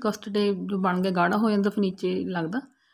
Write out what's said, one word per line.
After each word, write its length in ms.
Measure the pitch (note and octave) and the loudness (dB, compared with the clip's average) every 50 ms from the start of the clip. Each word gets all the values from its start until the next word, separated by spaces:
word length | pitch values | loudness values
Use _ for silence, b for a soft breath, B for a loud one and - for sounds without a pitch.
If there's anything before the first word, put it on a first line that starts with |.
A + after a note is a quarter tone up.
ਕਸਟਰਡ 360 | - G#3+ G#3 - - G#3+ G3+ G#3 G#3 G3+ G3+ F3+ F3+ | 2 -2 -2 -4 -6 -4 0 0 2 2 0 -2 -2
ਜੋ 120 | F#3 G3+ F#3+ | -4 -2 0
ਬਣ 220 | F#3+ F#3 F3+ F3+ | 2 2 2 2
ਗਿਆ 80 | F#3 F#3+ | 0 0
ਗਾੜਾ 260 | F#3 F3 F3 F3+ G3+ | 2 2 2 2 2
ਹੋ 140 | G#3 A3+ A3 | 2 2 2
ਜਾਂਦਾ 200 | G#3 G3+ G3 G#3 | 2 2 2 2
ਫਿਰ 100 | G3 G#3+ | 0 0
ਨੀਚੇ 340 | G3+ F#3 F#3 - - F3+ F#3 F#3 F#3 | 0 0 -2 -2 -4 -2 -2 -2 -4
ਲੱਗਦਾ। 360 | F#3 F#3 F3 E3 D#3+ G3 C4 - - _ _ _ _ | -4 -4 -4 -4 -4 -4 -6 -8 -10 _ _ _ _